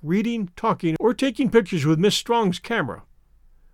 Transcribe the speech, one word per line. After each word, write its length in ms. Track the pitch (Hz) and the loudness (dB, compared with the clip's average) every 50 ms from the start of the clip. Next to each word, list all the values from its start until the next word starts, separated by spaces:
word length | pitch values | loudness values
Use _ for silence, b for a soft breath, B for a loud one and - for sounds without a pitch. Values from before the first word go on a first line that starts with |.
| - | -4
reading, 460 | 147 175 208 220 233 233 226 208 170 - | -2 0 0 0 0 -2 -4 -6 -8 -6
talking, 400 | - - 226 226 226 - 165 156 - | -4 -2 -2 0 0 -2 -2 -2 0
or 140 | - 226 247 | 0 0 0
taking 360 | - 262 269 233 - 277 208 | 0 -2 -2 0 0 0 2
pictures 360 | - 233 208 - 196 165 135 | 4 2 2 2 0 0 2
with 140 | 151 160 151 | 2 2 4
Miss 160 | 185 208 196 | 2 2 2
Strong's 440 | - - - 233 233 220 190 180 - | 0 -2 0 0 2 2 0 -2 -4
camera. 440 | - - 233 214 165 117 85 - - - _ _ _ _ _ _ - - - _ - - | -4 -4 -4 -2 -2 -4 -6 -10 -14 -20 _ _ _ _ _ _ -20 -20 -20 _ -20 -20